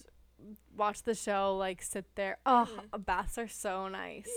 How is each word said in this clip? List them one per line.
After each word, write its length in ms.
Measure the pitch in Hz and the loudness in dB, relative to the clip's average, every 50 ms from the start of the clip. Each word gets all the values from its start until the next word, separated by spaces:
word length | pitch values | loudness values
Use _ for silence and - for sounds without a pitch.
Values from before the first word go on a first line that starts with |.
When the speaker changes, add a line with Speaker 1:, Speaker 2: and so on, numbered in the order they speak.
| - - - - - - _ - 135 208 214 - _ _ - | -20 -20 -20 -20 -20 -20 _ -20 -18 -18 -18 -18 _ _ -2
Speaker 1:
watch 280 | - 208 208 208 - - | 2 2 2 2 0 -2
the 120 | 233 226 | -2 -2
show, 400 | - - 226 202 196 196 196 190 | 0 0 0 2 4 4 2 2
like, 260 | 190 190 190 185 - | 2 0 -2 -2 -4
sit 320 | - - - 202 185 - _ | -8 -6 -6 -6 -8 -6 _
there. 220 | - 196 190 190 - _ | -4 -2 -2 -4 0 _
Oh, 220 | 269 254 240 233 233 | 6 8 8 6 4
Speaker 2:
Mm-hmm. 320 | 226 - 202 214 - 214 190 | 0 -8 -10 -8 -8 -6 -2
Speaker 1:
baths 340 | - 185 180 202 - - 240 | 0 0 0 0 -2 -4 -4
are 100 | 233 214 | -6 -6
so 400 | - - - 208 185 190 190 190 | -8 -4 -4 -2 -2 -2 -4 -4
nice. 420 | 190 190 180 - 156 - 208 220 240 | -6 -6 -6 -6 -8 -10 -8 -6 -6